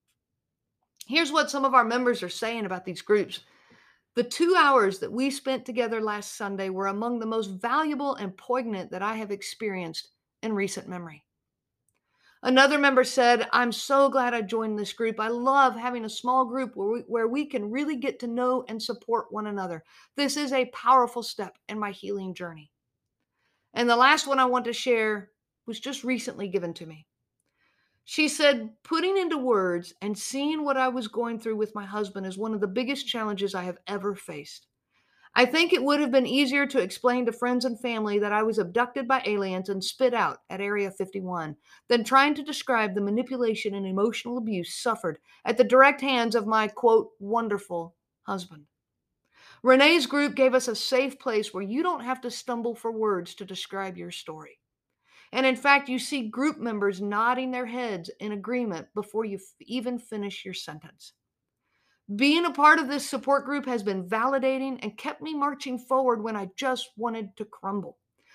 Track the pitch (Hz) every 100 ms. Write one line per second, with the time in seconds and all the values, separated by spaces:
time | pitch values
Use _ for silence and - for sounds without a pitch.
0 | _ _ _ _ _ _ _ _ _ _
1 | - 294 302 302 285 277 269 254 220 240
2 | 247 240 180 - 226 233 202 185 185 160
3 | - 208 - - - _ _ _ _ _
4 | _ - 240 - 339 359 294 262 202 190
5 | - 233 269 277 269 262 262 240 233 226
6 | 214 208 202 - 202 196 190 190 196 202
7 | 233 240 220 226 196 185 233 277 311 277
8 | 285 - 196 - - 247 233 196 175 180
9 | 202 220 208 196 - - 220 185 170 160
10 | - _ _ _ 220 208 196 190 - 180
11 | 170 147 _ _ _ _ _ _ _ _
12 | _ _ _ _ - 254 277 294 285 254
13 | 254 - 240 240 - 240 240 - - 277
14 | 277 269 247 240 190 226 220 208 202 -
15 | 226 220 220 240 254 277 262 226 247 247
16 | 220 - 247 262 247 254 254 - 196 240
17 | - 233 226 269 294 247 208 247 294 269
18 | 269 - 240 233 247 254 - 220 220 220
19 | - 226 226 214 214 202 185 160 - _
20 | _ - 277 285 285 254 247 - 240 262
21 | 240 240 214 - 185 - - 208 208 190
22 | 196 202 190 170 175 160 147 _ _ _
23 | _ _ _ _ _ _ _ - 240 233
24 | 262 311 277 269 254 247 233 226 254 226
25 | 214 208 190 _ _ _ - 226 269 277
26 | 240 247 - - 196 185 170 165 160 156
27 | - _ _ _ _ _ _ _ _ _
28 | - - 302 294 294 247 220 - - 330
29 | 359 392 349 311 254 208 185 175 175 -
30 | 202 202 - 262 294 311 285 262 254 254
31 | 214 220 233 226 226 214 214 214 196 208
32 | 202 196 190 190 220 214 202 196 247 277
33 | - 233 214 196 202 190 180 175 - 202
34 | 202 190 - 151 151 - _ _ _ _
35 | _ _ _ 233 247 311 339 349 269 294
36 | 285 269 247 262 269 285 277 262 190 -
37 | 247 247 233 233 247 247 254 220 247 226
38 | 214 202 208 208 214 214 175 214 247 269
39 | 247 262 196 208 190 185 190 190 180 -
40 | 254 233 165 - - 175 202 208 196 190
41 | 190 196 180 175 156 151 _ - - 240
42 | 220 269 285 302 294 269 - 233 214 190
43 | 202 220 247 254 233 214 208 196 190 190
44 | 220 214 233 247 220 190 170 - 240 220
45 | 170 151 _ _ - 226 208 254 277 285
46 | 269 254 233 226 208 220 214 - 233 220
47 | - - 196 233 226 202 - 175 165 -
48 | _ _ - 196 180 151 147 _ _ _
49 | _ _ _ _ - - 240 262 294 339
50 | 247 285 285 277 262 254 247 214 - 254
51 | 269 277 262 214 214 185 196 254 359 311
52 | 240 254 247 - - 233 233 226 233 220
53 | 214 185 175 - 190 185 - 196 190 175
54 | 175 170 - 156 156 - _ _ _ _
55 | _ _ _ 254 269 254 285 277 277 254
56 | - 285 220 240 294 311 240 214 202 185
57 | 202 208 233 247 254 247 233 240 240 185
58 | 165 - 214 208 196 247 226 165 - 208
59 | 202 214 220 196 - _ - 247 233 240
60 | - 214 202 190 190 180 - 156 160 _
61 | - _ _ _ _ _ _ _ _ _
62 | - 202 285 320 349 277 302 320 269 285
63 | - 269 - 277 254 285 262 240 202 190
64 | 180 220 254 269 262 262 269 254 214 208
65 | 285 - 311 294 285 285 269 247 - 262
66 | 254 226 220 214 190 - 269 254 - -
67 | 233 226 196 - 214 - 190 202 170 -
68 | _ _ _